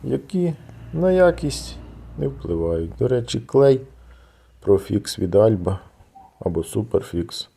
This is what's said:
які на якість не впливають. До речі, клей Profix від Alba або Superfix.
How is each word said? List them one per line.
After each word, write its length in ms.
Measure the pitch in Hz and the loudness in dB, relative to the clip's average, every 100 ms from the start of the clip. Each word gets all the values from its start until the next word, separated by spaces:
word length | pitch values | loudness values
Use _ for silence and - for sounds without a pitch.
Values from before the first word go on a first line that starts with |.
які 520 | 135 - - 180 175 151 - - - | -4 -6 -4 -2 -2 -4 -14 -20 -10
на 200 | 160 185 | 0 2
якість 640 | 185 175 170 151 - - - - - - - | 4 4 2 -6 -6 -12 -16 -18 -20 -18 -6
не 100 | 139 | -6
впливають. 680 | 135 - 85 82 82 82 - | -6 -6 -2 -2 -2 -6 -2
До 100 | 117 | 0
речі, 320 | 127 120 113 | 0 -2 -8
клей 400 | - 135 139 131 - - - - _ _ _ _ | 0 4 6 4 0 -20 -20 -20 _ _ _ _
Profix 560 | - 98 - 104 - - | 2 2 2 -4 -4 -6
від 160 | 95 | 0
Alba 440 | 98 110 104 90 98 - _ _ - - _ | 4 4 4 -2 -6 -10 _ _ -20 -20 _
або 200 | 92 82 | -4 -4
Superfix. 880 | - - 107 95 - 87 85 - - | -4 -6 -2 -2 -2 -6 -6 -10 -14